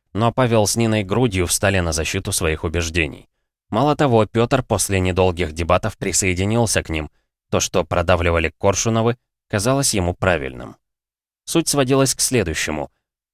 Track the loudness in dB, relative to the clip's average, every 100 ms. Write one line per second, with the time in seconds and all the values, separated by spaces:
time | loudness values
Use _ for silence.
0 | _ -2 0 2 2 2 2 2 0 0
1 | 0 0 0 0 -2 0 0 2 0 -2
2 | -4 -6 -4 -2 -2 -2 -4 -4 -2 -2
3 | -2 -4 -20 _ _ _ -4 0 2 2
4 | 4 4 2 2 2 0 0 -2 0 0
5 | 0 2 2 0 -4 -2 0 0 0 -6
6 | -4 -2 0 0 0 0 0 -2 -2 -6
7 | -6 _ _ _ _ -2 0 -2 0 0
8 | 2 2 2 0 -2 0 0 0 0 0
9 | 0 -2 _ _ _ -2 0 0 0 0
10 | -2 0 0 0 -2 -10 -16 -18 _ _
11 | _ _ _ _ -4 -2 0 0 2 2
12 | 2 0 -2 0 0 -2 -4 -6 -8 _
13 | _ _ _